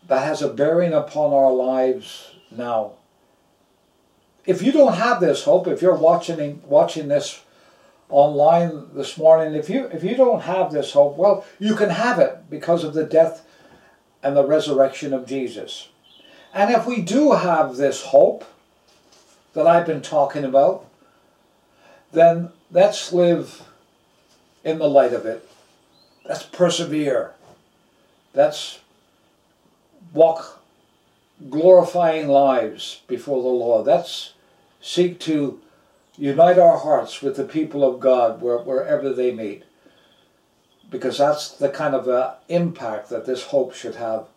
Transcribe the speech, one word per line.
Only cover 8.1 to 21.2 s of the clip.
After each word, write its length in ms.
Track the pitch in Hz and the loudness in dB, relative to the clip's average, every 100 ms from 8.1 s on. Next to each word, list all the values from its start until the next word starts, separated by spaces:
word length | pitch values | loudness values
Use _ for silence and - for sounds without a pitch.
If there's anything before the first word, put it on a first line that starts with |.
| 143 143 143 151 170 170 151 - 143 | 2 2 4 2 4 0 -6 -14 -12
this 220 | 135 - | -12 0
morning, 360 | 156 160 156 | 4 4 4
if 160 | 151 151 | -6 -4
you, 160 | 240 254 | -6 -6
if 180 | 165 | -8
you 140 | 175 262 | -6 2
don't 240 | 247 226 | 2 2
have 320 | - 190 180 | -2 -4 -2
this 180 | 151 135 | -4 -2
hope, 240 | 139 143 147 | 2 2 2
well, 300 | 196 190 - _ | 0 0 -4 _
you 160 | 208 | -4
can 180 | 202 196 | -2 -2
have 280 | 170 233 170 | 0 -2 0
it 300 | 143 - - | 0 -2 -14
because 340 | 151 160 170 | -12 -2 -2
of 100 | 156 | -2
the 120 | 151 - | -6 0
death 420 | 160 165 - _ _ _ _ _ _ _ _ | 2 2 0 _ _ _ _ _ _ _ _
and 140 | 139 143 | -2 0
the 100 | 139 | 2
resurrection 680 | 156 147 135 135 - 143 | 0 0 0 0 0 -8
of 120 | 131 123 | -8 -6
Jesus. 640 | 135 120 107 87 - - _ _ _ _ - _ | -8 -8 -10 -14 -16 -20 _ _ _ _ -20 _
And 200 | 190 208 | -2 0
if 120 | 233 233 | 0 -2
we 160 | 240 | -6
do 300 | 170 226 294 | -2 2 4
have 460 | 220 175 160 131 123 | 2 2 0 0 -2
this 240 | 139 - | -2 -4
hope 420 | - 139 175 - - _ _ _ _ _ _ _ _ _ _ | 2 6 6 2 -14 _ _ _ _ _ _ _ _ _ _
that 140 | 156 156 | 0 4
I've 180 | 170 165 | 4 2
been 160 | 147 | -6
talking 420 | - 156 135 147 | -4 0 0 -2
about, 420 | 135 135 156 196 - _ _ _ | 0 2 2 0 -12 _ _ _